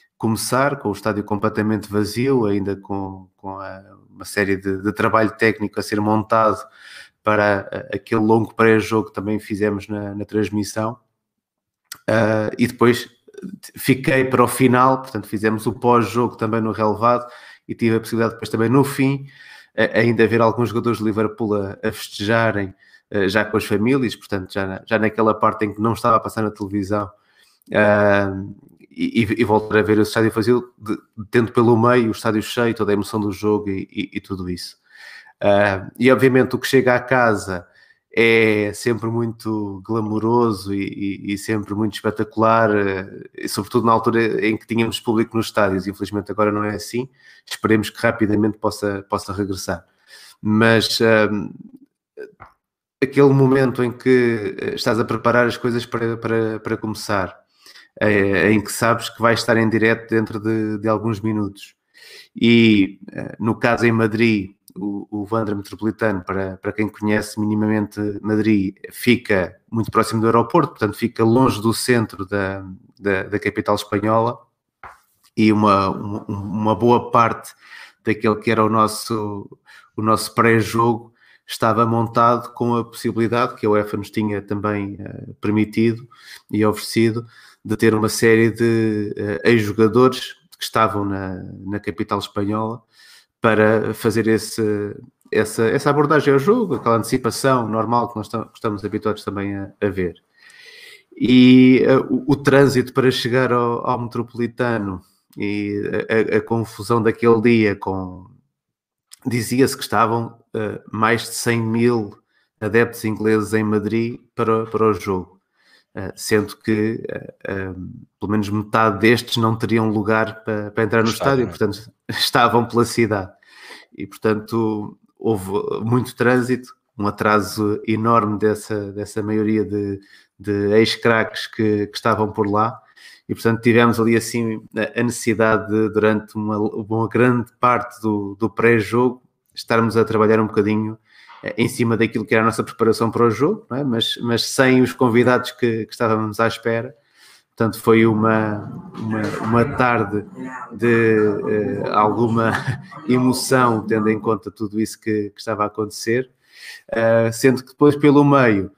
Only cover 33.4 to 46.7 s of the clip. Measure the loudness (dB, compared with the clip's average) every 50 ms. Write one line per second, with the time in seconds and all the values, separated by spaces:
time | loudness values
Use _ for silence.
33.4 | -2 0 0 0 -2 -4 -6 -6 -8 -10 -8 -10 -10 -8 -8 -12 -10 -10 -10 -8
34.4 | -6 -8 -8 -8 -10 -16 -18 _ _ _ _ -20 -20 -20 -20 -20 -20 -20 _ -2
35.4 | 2 2 4 4 4 2 0 -2 -6 -12 -6 2 4 4 4 6 4 4 4 4
36.4 | 2 2 -2 -6 -4 2 2 2 4 4 0 0 0 0 0 2 2 2 2 0
37.4 | -4 -6 -8 -8 -10 _ _ _ _ _ _ _ _ _ 0 2 4 4 4 4
38.4 | 4 2 2 0 -2 -2 -6 -4 -2 -2 -2 -2 -4 -4 -4 -2 -4 -4 -6 -8
39.4 | -6 -6 -4 -4 -4 -6 -10 -12 -8 -4 -4 -4 -2 -2 -4 -2 0 2 2 2
40.4 | 2 2 -2 -4 -6 -6 -6 -4 -6 -6 -8 -6 -6 -6 -6 -8 -6 -6 -6 -6
41.4 | -4 -4 -4 -4 -4 -6 -4 -2 -2 -4 -4 -4 -4 -4 -2 -4 -6 -6 -2 0
42.4 | 2 4 4 4 4 2 2 0 0 -2 -4 -6 -8 -10 -14 -18 -18 -18 _ -12
43.4 | -10 -8 -6 -6 -6 -2 -2 0 2 4 2 2 2 0 0 2 0 0 0 -2
44.4 | -2 -2 -2 -4 -6 -4 -2 0 0 -2 -2 -6 -4 -2 0 0 0 0 -2 -4
45.4 | -4 -2 0 0 0 2 0 -2 -4 -6 -8 -8 -8 -6 -6 -8 -6 -6 -2 0
46.4 | 0 0 0 -2 -4 -4